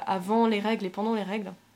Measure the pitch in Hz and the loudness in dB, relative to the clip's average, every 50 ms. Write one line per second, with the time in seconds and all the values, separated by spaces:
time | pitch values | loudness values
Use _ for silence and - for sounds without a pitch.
0 | - - 196 185 180 196 220 226 233 226 214 202 202 220 226 202 196 180 185 196 | -2 -2 -2 -2 0 2 4 4 4 4 2 2 2 0 0 0 -2 -4 -4 -2
1 | 208 226 233 214 190 185 202 220 196 185 180 - _ _ _ | -2 0 0 0 -2 -2 -4 -4 -6 -8 -12 -14 _ _ _